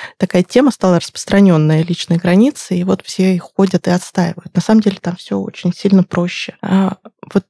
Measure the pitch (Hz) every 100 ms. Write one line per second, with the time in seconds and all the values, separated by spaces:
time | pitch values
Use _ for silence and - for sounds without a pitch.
0 | - _ 190 175 185 240 277 - 185 175
1 | - - - 196 196 160 151 156 170 175
2 | - 170 180 180 254 294 - 180 180 190
3 | - - 190 180 - - 196 180 - 180
4 | - - 170 - - - - 220 214 190
5 | 185 180 - 196 196 - 180 175 196 190
6 | 180 - 175 - - - - 190 190 -
7 | - _ - -